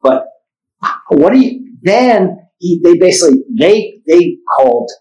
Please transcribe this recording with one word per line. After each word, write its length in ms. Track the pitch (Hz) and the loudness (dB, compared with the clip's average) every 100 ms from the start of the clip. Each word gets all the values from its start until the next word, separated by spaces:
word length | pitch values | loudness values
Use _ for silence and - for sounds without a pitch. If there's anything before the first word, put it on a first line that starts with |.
But 240 | 135 127 - _ _ _ _ _ - - - | 0 -2 -4 _ _ _ _ _ -8 -8 -4
what 220 | 143 160 | 0 2
do 60 | 262 | 2
you, 260 | 262 - - - | 0 -2 -18 -8
then 560 | 175 214 254 220 185 - _ _ | -2 0 2 0 -2 -6 _ _
he, 220 | 175 170 | -4 0
they 120 | 170 170 | 2 4
basically, 400 | 180 - - 262 - 226 | 2 2 0 0 -2 -2
they, 440 | 165 214 - - - | 0 0 -2 -12 0
they 300 | 170 165 - - 135 | 0 0 -4 -8 -2
called 340 | 135 120 113 - | 0 0 -6 -16